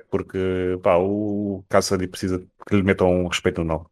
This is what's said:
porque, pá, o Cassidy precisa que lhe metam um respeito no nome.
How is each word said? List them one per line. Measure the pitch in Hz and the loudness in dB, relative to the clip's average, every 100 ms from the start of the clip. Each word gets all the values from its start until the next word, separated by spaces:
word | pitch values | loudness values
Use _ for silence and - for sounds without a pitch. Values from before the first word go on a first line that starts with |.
| - | 0
porque, | 92 90 95 95 92 90 92 | -6 -4 -4 -2 0 -2 -2
pá, | 98 87 | 2 2
o | 98 104 107 104 101 95 - | 2 -2 -4 -4 -4 -6 0
Cassidy | 101 - 98 90 | 2 2 -2 -4
precisa | - 98 92 - _ - | -6 -4 -4 -6 _ -2
que | 104 | 0
lhe | |
metam | 95 95 92 | 2 2 4
um | 90 90 | 2 0
respeito | - 92 87 | -2 -4 -2
no | 82 | -2
nome. | 80 85 | -4 -8